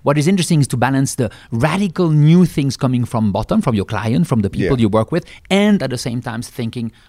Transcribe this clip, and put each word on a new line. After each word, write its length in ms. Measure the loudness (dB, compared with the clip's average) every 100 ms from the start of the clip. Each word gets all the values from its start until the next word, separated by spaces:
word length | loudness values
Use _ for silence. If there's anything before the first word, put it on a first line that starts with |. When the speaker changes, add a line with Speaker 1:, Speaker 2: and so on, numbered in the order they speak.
Speaker 1:
what 140 | -2 0
is 100 | 2
interesting 320 | 0 2 2
is 80 | 2
to 100 | 0
balance 380 | 0 0 -2 -2
the 160 | -6 -6 -8
radical 580 | -2 -2 0 -2 0 2
new 360 | 4 6 6 4
things 300 | 0 -4 -2
coming 300 | -2 -2 -2
from 260 | -2 -2
bottom, 300 | -2 -2 -2
from 140 | 0 -2
your 100 | -2
client, 420 | -4 -2 -2 0
from 140 | 0
the 80 | -2
people 280 | -2 -2 2
Speaker 2:
Yeah. 40 |
Speaker 1:
you 80 | 2
work 200 | 0 0
with, 140 | -4 -6 -14 -2
and 320 | 2 2 2
at 80 | 0
the 60 | -6
same 240 | -6 -8
time 200 | -8 -10
thinking, 500 | -10 -8 -8 -6 -10 -12